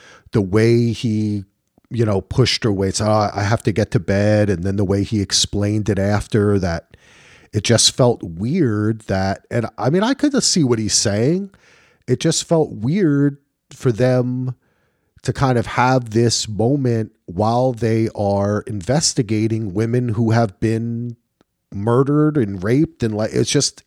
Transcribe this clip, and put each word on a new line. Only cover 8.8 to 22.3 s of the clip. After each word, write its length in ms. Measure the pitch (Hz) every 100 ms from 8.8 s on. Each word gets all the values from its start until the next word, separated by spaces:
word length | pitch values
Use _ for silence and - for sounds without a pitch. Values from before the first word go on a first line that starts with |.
| 107 113
that, 440 | - 98 95 98 -
and 160 | 120 110 -
I 100 | 120
mean, 140 | 175
I 100 | 220
could 280 | 269 294 262
see 200 | - 185
what 140 | 135 113
he's 140 | 107
saying. 560 | - 110 101 127 180 196 - _ _ _ _ -
It 120 | 123
just 240 | 165 156
felt 280 | - 165 151
weird 680 | 110 117 190 170 143 143 139 _ _ -
for 200 | - 131
them 640 | 107 127 127 123 127 127 120 _ _ _ _ _ _
to 80 | -
kind 240 | - 131 120
of 80 | 98
have 440 | - 127 131 117
this 380 | 107 117 - -
moment 640 | 101 113 143 127 113 110 _ -
while 440 | 87 107 120 131
they 360 | 113 113 113 113 -
are 460 | 101 101 101 104
investigating 1120 | - 104 87 147 - - 101 110 110 110 110
women 360 | 90 113 123 123
who 220 | 110 113
have 280 | 113 117 -
been 560 | 113 113 117 117 120 117 _ _ _ _ _
murdered 640 | 104 107 120 139 147 151